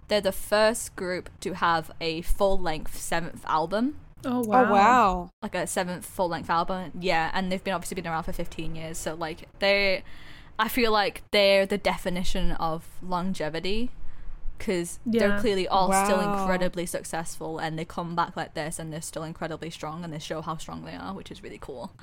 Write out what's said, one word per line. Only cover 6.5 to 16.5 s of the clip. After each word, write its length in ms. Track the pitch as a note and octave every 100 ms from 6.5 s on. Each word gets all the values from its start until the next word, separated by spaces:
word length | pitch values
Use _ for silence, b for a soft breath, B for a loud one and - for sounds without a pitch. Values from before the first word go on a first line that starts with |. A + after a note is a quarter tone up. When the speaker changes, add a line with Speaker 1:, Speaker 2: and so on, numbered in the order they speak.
| E3+ E3 F#3 F3 -
Speaker 1:
Yeah, 340 | F3+ E3 D#3+
and 180 | F#3 F#3
they've 100 | F#3+
been, 120 | -
obviously 220 | F3+ E3+ F#3
been 120 | E3+
around 160 | D#3+
for 80 | E3
fifteen 460 | - E3+ - D#3+ D#3+
years, 200 | D#3+ E3
so, 160 | F3+
like, 360 | D#3+ D#3+ E3+ - -
they, 440 | G3 G3+ G3 F#3+ B B B B B -
I 100 | A3
feel 220 | C4 A3+
like 300 | G#3+ F#3+ - -
they're 360 | G#3 G3 G3 G3
the 100 | G3+
definition 760 | F#3 F3+ F#3+ F3+ F3+ F#3 E3+
of 320 | E3+ E3 D#3+ - -
longevity 880 | F3+ F3+ F#3 F#3 D3+ E3 F3+ G#3+ A#3+ - b b b b - -
'cause 400 | - F3+ F3 - A#3+
they're 240 | A3 G3+
Speaker 2:
Yeah. 100 | G3+
Speaker 1:
clearly 280 | A3 F#3+ F3+
all 240 | G3 F#3 F#3+ G3+
still 120 | F#3+
Speaker 3:
Wow. 240 | G#3 G3+
Speaker 1:
incredibly 440 | F#3+